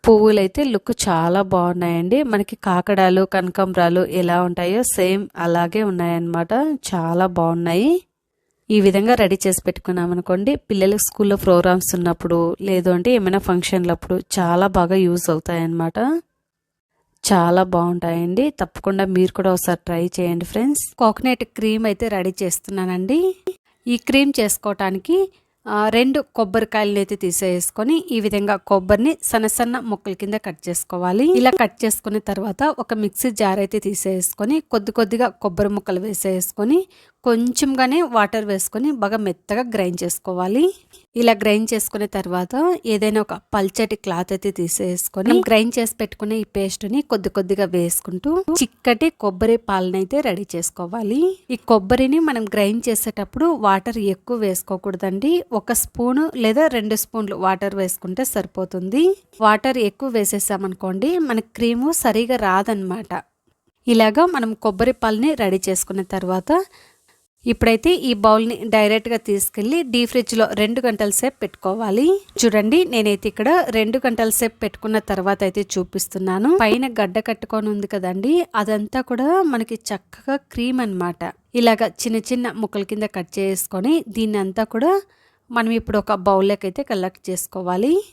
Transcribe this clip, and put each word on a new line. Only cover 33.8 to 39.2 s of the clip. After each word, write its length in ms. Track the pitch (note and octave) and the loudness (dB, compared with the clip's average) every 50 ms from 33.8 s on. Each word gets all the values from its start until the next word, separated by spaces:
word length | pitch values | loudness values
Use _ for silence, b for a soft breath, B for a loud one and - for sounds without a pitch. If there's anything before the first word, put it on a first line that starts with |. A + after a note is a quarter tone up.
| - | -4
తీసేసుకొని 680 | F#3+ G3+ - - F#3+ F#3+ F#3 F3+ - - - G3+ A3+ D4 D#4+ - _ - | -4 -4 -2 -2 -2 -2 -2 -2 -4 -4 -4 -2 0 0 -2 -2 _ -4
కొద్ది 200 | A3 G3 G3 - - | -2 -2 -2 0 0
కొద్దిగా 300 | A3+ F#3+ A3+ A3+ B3 A3+ - _ - | 0 0 2 0 0 -2 -2 _ -6
కొబ్బరి 260 | G3+ F3 E3+ G#3 G3+ G#3 | -4 0 0 0 0 0
ముక్కలు 260 | G3+ G3 - F#3 F3+ F#3+ | -4 -4 -4 -4 -4 -4
వేసేసుకొని 720 | A3 G3 - - G3 F#3 F#3 F3+ - - - G3+ A#3 D4+ F4+ F#4+ b b b b b b _ _ | -6 -8 -4 -2 -2 -2 -2 -4 -6 -4 -2 0 2 2 2 2 b b b b b b _ _
కొంచెంగానే 720 | B3+ A#3 A3+ A#3+ B3 B3 - D4 C#4 C4+ B3+ B3+ B3+ C4+ E4 E4+ C4+ A#3+ | 0 0 2 0 0 0 0 0 0 2 0 2 2 2 2 0 2 2
వాటర్ 300 | A3 G#3 G3 - A3 G#3+ G#3 | 2 2 2 0 -4 -2 -2
వేసుకొని 400 | G3+ F#3+ - - - A3 B3+ D4+ C#4+ A#3+ G#3 | -4 -4 -4 -6 -4 -2 -2 -2 0 0 -2
బాగా 140 | G3 A3 A3 | -2 -2 -2